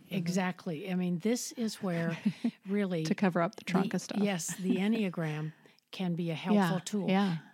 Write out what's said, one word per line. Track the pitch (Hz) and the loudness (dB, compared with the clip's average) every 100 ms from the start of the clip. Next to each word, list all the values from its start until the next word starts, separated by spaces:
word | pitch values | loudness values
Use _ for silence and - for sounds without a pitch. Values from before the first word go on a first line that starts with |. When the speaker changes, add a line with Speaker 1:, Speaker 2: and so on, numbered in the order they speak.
| - | -8
Speaker 1:
Exactly. | 190 170 185 185 180 - 151 196 | -4 -2 0 -2 -4 -6 -6 -4
I | 180 | -2
mean, | 180 175 | -2 -2
this | 214 247 - | -2 -2 -4
is | - 220 - | -6 -6 -4
where | 196 170 165 165 208 - | -4 -2 -2 -2 -2 -2
Speaker 2:
<laughs> | 233 - 190 | -4 -4 -4
Speaker 1:
really | 202 196 175 156 | -2 0 0 0
Speaker 2:
To | 208 | 2
cover | 196 175 | 2 4
up | 170 - | 0 -2
the | |
trunk | - 175 190 | 0 2 2
Speaker 1:
the, | 185 | -2
Speaker 2:
of | |
stuff. | - 208 | -2 0
Speaker 1:
yes, | 202 180 - 175 | 0 0 -4 -4
the | 185 185 | 0 2
Speaker 2:
<laughs> | 202 | 2
Speaker 1:
Enneagram | 226 196 170 160 151 156 - - _ _ | 2 0 -2 -2 -2 -4 -8 -18 _ _
can | - 180 | -4 -2
be | 170 170 | -2 -2
a | 156 | -2
helpful | - 208 180 185 | 4 6 6 2
Speaker 2:
Yeah, | - | -2
Speaker 1:
tool. | 208 175 | -2 2
Speaker 2:
yeah. | 190 196 165 - | 4 4 0 -4